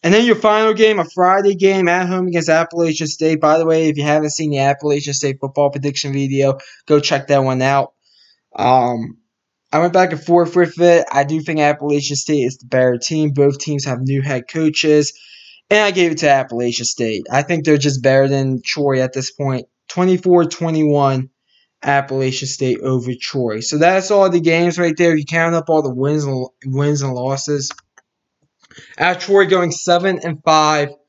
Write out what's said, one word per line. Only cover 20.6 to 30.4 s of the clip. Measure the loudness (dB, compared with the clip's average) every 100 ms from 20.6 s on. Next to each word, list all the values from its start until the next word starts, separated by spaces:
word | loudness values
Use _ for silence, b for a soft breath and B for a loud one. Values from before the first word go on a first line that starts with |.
| -4 0 0 2 2 0 -6 _ _ _ _ _
Appalachian | 0 0 0 -4 -4 -4 -8
State | -4 -2 -2
over | -2 -4 -4 -8
Troy. | -8 -4 -4 -4
So | -4 2
that's | 2 2 0
all | 2 2
the | 2
games | 2 2 0 0
right | -2 2
there. | 2
If | 2
you |
count | -2 -2 0
up | 0 0
all | -2
the | 0
wins | -4 -2 -2
and, | -2 -6 -8 _ -8
wins | -2 0 0
and | -4
losses, | -4 -4 -6 -4 -6 -6 -12 _ _ _ _ _ _ _ _ B B B B
I |
have | -2 -2
Troy | 2 4 4
going | 2 0
seven | -4 0 0 2 -4
and | -6 -4